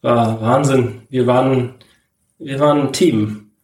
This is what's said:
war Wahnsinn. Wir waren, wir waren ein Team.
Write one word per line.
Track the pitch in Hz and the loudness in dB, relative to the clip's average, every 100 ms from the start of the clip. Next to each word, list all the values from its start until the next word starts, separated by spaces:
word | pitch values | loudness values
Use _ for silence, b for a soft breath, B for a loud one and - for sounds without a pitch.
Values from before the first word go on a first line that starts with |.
war | 117 120 113 113 | 0 0 0 -2
Wahnsinn. | 113 135 143 131 113 - - | 0 2 2 0 0 -6 -8
Wir | 131 120 | -2 2
waren, | 123 135 131 120 - b b b _ _ _ | 2 2 0 -4 -10 b b b _ _ _
wir | 151 135 | -10 0
waren | 147 143 131 | 2 2 0
ein | |
Team. | - 175 113 107 107 - _ | 0 0 2 -4 -6 -16 _